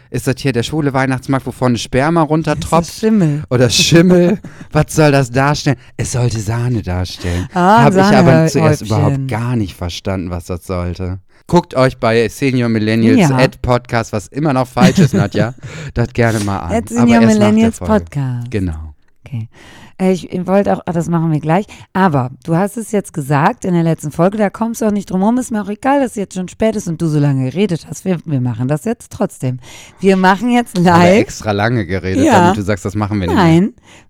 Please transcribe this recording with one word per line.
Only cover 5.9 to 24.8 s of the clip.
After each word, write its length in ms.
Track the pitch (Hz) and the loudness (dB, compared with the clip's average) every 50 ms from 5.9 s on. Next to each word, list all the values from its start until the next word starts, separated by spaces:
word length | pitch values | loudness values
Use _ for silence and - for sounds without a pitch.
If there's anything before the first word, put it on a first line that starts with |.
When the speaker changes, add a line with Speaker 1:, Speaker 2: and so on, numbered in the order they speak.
| - | -10
Speaker 1:
Es 160 | - 113 - - | -8 -8 -4 -2
sollte 260 | 123 123 120 107 113 | -2 -2 -2 -2 -4
Sahne 440 | 104 98 113 120 120 123 123 107 - | -4 -4 -4 -2 -2 -2 -2 -2 -4
darstellen. 680 | 90 90 92 92 - - - - 90 87 90 92 - - | -4 -4 -4 -4 -6 -8 -8 -6 -4 -4 -4 -6 -4 -2
Speaker 2:
Ah, 320 | 180 175 185 214 233 233 | 0 2 4 4 6 4
Speaker 1:
Hab 80 | 233 190 | 4 4
ich 40 | 185 | 4
aber 500 | 190 - - - 175 170 165 160 160 160 | 4 4 4 4 6 6 4 4 4 2
Speaker 2:
Sahnehäubchen. 140 | - - - | 2 2 2
Speaker 1:
zuerst 200 | - 151 - - | 2 2 0 -2
überhaupt 460 | 101 110 - 147 143 139 135 135 135 | -2 0 0 2 0 0 -2 -4 -4
gar 280 | 120 107 117 123 127 | -4 -4 -4 -2 -2
nicht 180 | 117 104 - - | -2 -2 -4 -6
verstanden, 560 | - 92 87 85 - - 101 95 95 85 90 | -8 -8 -8 -8 -8 -6 -6 -4 -4 -4 -6
was 140 | 87 87 82 | -8 -8 -8
das 200 | - 95 85 - | -8 -10 -10 -8
sollte. 520 | - 95 90 87 87 85 - 95 87 92 92 - _ _ _ _ - | -6 -6 -4 -4 -6 -6 -6 -6 -8 -8 -10 -12 _ _ _ _ 0
Guckt 260 | - 175 - - - | 0 0 0 0 -2
euch 220 | 131 131 131 127 - | 0 0 0 0 -2
bei 300 | - 113 113 117 117 107 | -2 0 2 2 0 0
Senior 400 | - - 147 135 123 127 120 117 | -2 -2 -2 -2 0 0 0 0
Millennials 640 | 113 110 107 107 110 113 113 113 - 254 185 139 | 0 0 0 0 0 2 2 4 4 4 4 2
Speaker 2:
Ja. 60 | 135 127 | 2 2
Speaker 1:
at 220 | 127 127 - - - | 2 0 0 -4 -2
Podcast, 500 | 123 123 123 123 - - 117 113 - - | 0 0 0 -2 -2 -4 -4 -4 -2 -6
was 160 | - - - | -8 -8 -6
immer 240 | - 131 156 156 131 | -8 -4 -2 0 0
noch 140 | 127 127 - | 0 -2 -2
falsch 300 | - 127 - 185 - - | 0 2 2 4 4 4
ist, 160 | 175 135 - | 2 2 2
Speaker 2:
<laughs> 0 | |
Speaker 1:
Nadja, 400 | 101 101 101 - 98 104 113 131 - - - - - - - - | 0 0 0 0 -2 -2 -2 -4 -10 -16 -16 -16 -14 -14 -8 -4
das 180 | 120 120 113 - | -4 -4 -2 0
gerne 280 | 120 117 117 110 113 | 0 0 2 0 0
mal 180 | 104 101 101 95 | -2 -4 -4 -6
an. 120 | - 85 202 | -6 -4 -4
Speaker 2:
At 180 | 226 - - 226 | -4 -4 -4 -2
Speaker 1:
Aber 80 | 240 | 0
Speaker 2:
Senior 60 | 240 | 2
Speaker 1:
erst 40 | 240 | 4
nach 100 | 233 233 | 4 4
der 60 | 226 220 214 214 208 208 214 | 4 4 4 4 4 2 4
Speaker 2:
Millennials 260 | 220 226 226 226 - | 4 2 2 0 -2
Speaker 1:
Folge. 140 | 190 175 220 | -2 0 0
Speaker 2:
Podcast. 580 | 202 - - - 143 135 131 123 120 120 123 | 0 0 -4 -6 -6 -6 -4 -6 -8 -8 -6
Speaker 1:
Genau. 440 | 117 104 95 90 78 78 80 78 73 _ _ _ _ _ _ | -4 -4 -4 -4 -6 -8 -10 -14 -16 _ _ _ _ _ _
Speaker 2:
Okay. 240 | - - 117 110 113 _ - - - - - - - - - | -12 -10 -10 -10 -12 _ -20 -20 -20 -20 -20 -20 -20 -8 -2
Äh, 140 | 185 185 185 | 0 0 0
ich, 200 | 165 160 - - | 0 -4 -8 -8
ich 140 | 175 175 | -8 -4
wollte 260 | 180 190 202 202 196 190 | 0 0 0 2 0 -2
auch, 40 | - - | -2 -4
ah, 60 | - 170 | -4 -4
das 160 | 175 165 - | -4 -2 0
machen 220 | 175 165 160 165 156 | 0 0 0 0 0
wir 80 | 147 | -2
gleich. 260 | 147 151 160 185 214 - - - - _ _ | 0 0 0 0 -2 -4 -12 -20 -20 _ _
Aber 380 | 190 190 190 143 139 123 127 131 - - | 0 2 2 2 0 -2 -4 -8 -12 -6
du 100 | 160 165 | -2 0
hast 200 | 160 196 202 - | 0 0 -2 -4
es 140 | 240 220 - - | -8 -10 -4 -4
jetzt 200 | 202 185 - - | -4 -4 -4 -8
gesagt 520 | 175 139 127 151 139 151 190 - - - | -10 -4 -2 0 2 2 2 0 -2 -4
in 100 | 185 175 | -2 0
der 80 | 170 165 | 0 2
letzten 260 | 165 160 - - 151 - | 0 0 -2 -4 -8 -2
Folge, 260 | - 165 190 202 214 | 0 0 0 2 0
da 120 | 214 190 | -2 -2
kommst 320 | - - 226 226 233 - | -2 -4 -6 -6 -4 -2